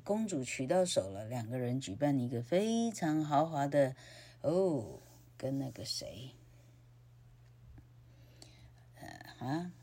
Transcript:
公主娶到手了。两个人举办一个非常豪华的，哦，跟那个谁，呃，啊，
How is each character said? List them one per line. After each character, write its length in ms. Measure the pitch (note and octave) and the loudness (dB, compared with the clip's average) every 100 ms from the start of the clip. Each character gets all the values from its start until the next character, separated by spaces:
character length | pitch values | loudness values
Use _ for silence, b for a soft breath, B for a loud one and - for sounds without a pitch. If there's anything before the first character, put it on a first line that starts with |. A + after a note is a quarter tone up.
公 240 | - G#3 A3 | -2 0 0
主 160 | D#3 | -2
娶 240 | B2+ - C3 | -2 -4 2
到 160 | F3+ | 4
手 280 | F3+ - G2 | 4 2 0
了。 160 | G2 G#2+ | -4 -6
两 200 | - A2 | -6 -4
个 100 | B2+ | -2
人 200 | B2 B2+ | 0 0
举 160 | C3 | -2
办 240 | G2+ D3 C#3 | 0 2 2
一 80 | A#2+ | 2
个 160 | A#2 | -2
非 480 | A#2+ F3 A3 A3+ A#3 | 0 2 2 2 0
常 320 | G#3+ D#3+ D#3 | 0 2 2
豪 220 | D3+ D3 | 4 4
华 220 | D#3+ D#3 C#3+ | 4 2 2
的， 280 | D3 C3 C3+ B B B B | 4 4 2 B B B B
哦， 580 | C3+ E3+ F#3+ D3 - - - - - - | 0 4 4 2 -2 -10 -18 -20 -20 -6
跟 220 | C3 C#3 | -2 -2
那 120 | C3 | -4
个 140 | A#2 | -6
谁， 460 | B2 - - F#2 B2+ - - - - - - - - - - - - - - - - - - b b b b b b b b | -6 -6 -8 -10 -14 -16 -20 -20 -20 -20 -20 -20 -20 -20 -20 -20 -20 -20 -20 -20 -20 -20 -20 b b b b b b b b
呃， 120 | - - G1+ - - B2 | -20 -18 -16 -18 -10 -2
啊， 260 | D#3 F3+ - | -2 -2 -10